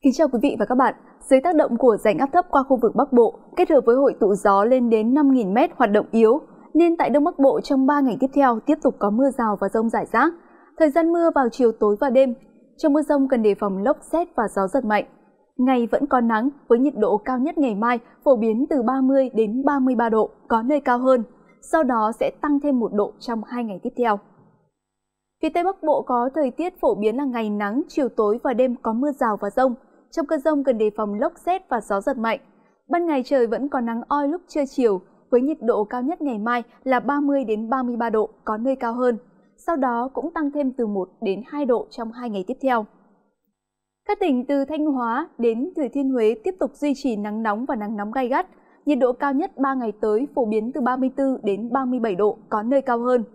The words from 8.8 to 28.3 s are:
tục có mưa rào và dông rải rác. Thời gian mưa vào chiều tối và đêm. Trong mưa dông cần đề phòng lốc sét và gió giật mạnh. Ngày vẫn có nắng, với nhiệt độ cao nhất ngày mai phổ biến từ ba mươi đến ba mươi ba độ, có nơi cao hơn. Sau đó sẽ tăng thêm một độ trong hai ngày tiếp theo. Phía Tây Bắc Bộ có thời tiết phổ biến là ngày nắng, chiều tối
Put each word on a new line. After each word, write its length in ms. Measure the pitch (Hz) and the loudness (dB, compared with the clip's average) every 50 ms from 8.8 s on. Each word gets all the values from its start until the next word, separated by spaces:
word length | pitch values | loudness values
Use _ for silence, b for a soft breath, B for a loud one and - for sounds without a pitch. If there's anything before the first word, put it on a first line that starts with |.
tục 120 | - 269 - - | 2 -2 0 0
có 120 | - 202 | -2 -2
mưa 200 | 208 226 269 277 | 0 2 2 0
rào 260 | 247 - 233 220 208 190 | 2 0 -2 -2 -2 -2
và 80 | - 196 | -4 -2
dông 200 | - 226 220 233 | -2 0 -2 0
rải 180 | 226 220 170 | -2 -2 -4
rác. 260 | - - 226 262 330 330 B B B B B B B B - | -2 0 2 2 2 0 B B B B B B B B 2
Thời 120 | 330 302 | 2 2
gian 220 | 277 339 330 330 | 4 2 2 2
mưa 180 | 339 339 339 330 320 | 2 2 2 2 2
vào 140 | 294 262 233 | 2 0 0
chiều 240 | - - 262 226 | 0 2 2 2
tối 240 | 220 - 220 208 208 208 | 2 2 2 0 2 2
và 100 | 294 277 | 0 2
đêm. 240 | 226 262 269 262 233 - _ _ _ _ _ _ _ | 4 4 4 4 2 -8 _ _ _ _ _ _ _
Trong 160 | _ - 311 | _ 0 2
mưa 100 | 277 302 | 2 2
dông 260 | 294 - 294 285 269 262 | 2 2 2 2 2 2
cần 140 | 269 240 | 2 2
đề 120 | 214 214 196 | 2 2 2
phòng 240 | - 220 202 190 190 | 2 -2 -4 -2 -2
lốc 180 | 196 254 294 - - - | 0 0 -2 -2 -4 -4
sét 160 | - 320 349 339 - | -2 -2 -2 -2 -2
và 120 | - 226 196 | -4 -4 -2
gió 180 | - 202 196 | -2 -2 -4
giật 180 | 190 - 277 254 | 0 -2 -2 0
mạnh. 200 | 214 214 208 - - _ _ _ _ _ _ _ _ _ | 0 0 0 -2 -4 _ _ _ _ _ _ _ _ _
Ngày 320 | - 254 254 262 247 233 226 | -2 0 2 2 2 0 0
vẫn 160 | - - 269 | 0 -2 0
có 140 | 294 277 254 | 0 0 0
nắng, 280 | 240 233 233 220 240 277 277 - _ _ | 2 2 0 0 0 -2 -4 -6 _ _
với 100 | 240 233 | 2 4
nhiệt 160 | 262 294 - | 4 0 0
độ 200 | - 214 175 190 | 0 0 0 0
cao 220 | 214 - - 262 247 | -2 -2 -4 -4 -2
nhất 200 | 254 311 349 - | -2 -2 -2 -2
ngày 160 | 285 254 208 | -2 -2 -2
mai 240 | 190 220 240 247 233 b b b b _ | -2 -2 -2 -2 -2 b b b b _
phổ 120 | 294 269 | 2 2
biến 300 | 226 226 226 214 226 277 311 | 4 2 0 0 0 0 0
từ 120 | 330 277 | 0 0
ba 180 | 226 226 262 269 | 0 0 0 0
mươi 300 | 262 262 269 277 269 247 - | 2 2 4 2 2 2 0
đến 300 | 214 226 208 214 254 277 | 0 0 0 -2 -2 0
ba 140 | 294 285 277 | 0 0 2
mươi 160 | 262 262 254 | 0 0 0
ba 140 | 220 240 233 | 0 0 0
độ, 220 | 220 220 214 - - _ _ - | 2 0 0 0 -4 _ _ -2
có 140 | 247 226 | -2 0
nơi 180 | 220 247 302 285 | 0 0 -2 0
cao 180 | 285 262 247 240 | 0 0 0 0
hơn. 260 | 254 262 262 247 214 - - b b b b b - - | 2 2 2 2 0 -6 -12 b b b b b -10 -2
Sau 100 | - 320 311 | 0 0 2
đó 280 | 247 254 226 214 214 220 - | 2 0 0 0 -2 -2 -2
sẽ 100 | - 277 - - | -4 -6 -4 -4
tăng 180 | - 294 294 285 | -2 0 0 0
thêm 200 | 285 294 269 247 | 0 0 0 0
một 120 | 226 - | -2 -2
độ 200 | - 208 202 196 - _ | 0 0 -2 -2 -4 _
trong 240 | - - 233 220 214 | -10 -8 -8 -8 -8
hai 200 | - 247 240 240 | -8 -8 -8 -8
ngày 160 | 220 196 180 | -8 -10 -8
tiếp 80 | - 233 - | -10 -10 -4
theo. 220 | - 247 233 208 202 _ _ _ _ _ _ _ _ _ _ _ _ _ _ _ _ _ _ _ _ _ _ _ _ | -2 0 0 0 -2 _ _ _ _ _ _ _ _ _ _ _ _ _ _ _ _ _ _ _ _ _ _ _ _
Phía 60 | - 311 311 | -6 -4 -2
Tây 100 | 349 349 | 0 -2
Bắc 180 | 370 392 - | -2 -4 -2
Bộ 200 | - 311 - - | -2 0 0 0
có 280 | - - 254 240 240 262 269 | 0 -2 -2 -2 -2 -2 -2
thời 160 | 320 294 254 | -2 -2 -2
tiết 300 | 240 - 320 359 359 - | -2 -4 -6 -6 -6 -2
phổ 140 | - 294 208 | -2 0 0
biến 220 | - 214 220 220 | 2 0 -2 -2
là 80 | 254 294 | -2 -4
ngày 260 | 269 240 240 220 214 | -4 -4 -4 -4 -4
nắng, 320 | 208 208 208 202 214 262 339 - | -4 -4 -4 -4 -4 -4 -6 -4
chiều 200 | - - 277 233 | -2 -2 -2 -2
tối 300 | - - 220 208 | 0 0 0 0